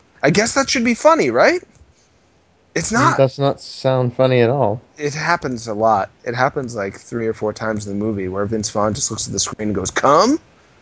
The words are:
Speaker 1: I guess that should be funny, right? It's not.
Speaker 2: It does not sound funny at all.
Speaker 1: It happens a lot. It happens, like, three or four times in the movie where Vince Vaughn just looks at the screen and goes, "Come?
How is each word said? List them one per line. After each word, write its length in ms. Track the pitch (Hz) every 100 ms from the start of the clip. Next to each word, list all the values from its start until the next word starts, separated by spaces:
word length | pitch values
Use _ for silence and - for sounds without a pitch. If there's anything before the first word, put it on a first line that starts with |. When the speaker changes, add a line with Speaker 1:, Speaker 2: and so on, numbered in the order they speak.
| _ _
Speaker 1:
I 60 | 143
guess 240 | 185 233
that 160 | 277 262
should 140 | 269
be 100 | 233
funny, 380 | 233 311 320 139
right? 320 | 120 220 359 - _ _ _ _ _ _ _ _ _ _ 165
It's 160 | 165
not. 240 | 233 302 -
Speaker 2:
It 20 |
does 220 | 135 -
not 200 | 139 -
sound 560 | - - 135 131 120 123
funny 260 | 131 127
at 80 | 117
all. 280 | 143 107 117 - -
Speaker 1:
It 160 | 147 151
happens 520 | 160 170 139 117 117
a 60 |
lot. 360 | 104 113 101 - _
It 120 | - 120
happens, 400 | 139 151 123 117
like, 220 | 98 -
three 260 | - 120 113
or 60 |
four 180 | 101 107
times 340 | 101 110 107 101
in 100 | 101
the 80 | 110
movie 220 | 101 92
where 160 | 98 104
Vince 240 | 110 101
Vaughn 240 | 107 107
just 160 | 101 -
looks 140 | 110 -
at 60 |
the 60 | 98
screen 300 | - - 107
and 60 | 95
goes, 140 | 92
"Come? 480 | - 131 156 226 320 _ _ _ _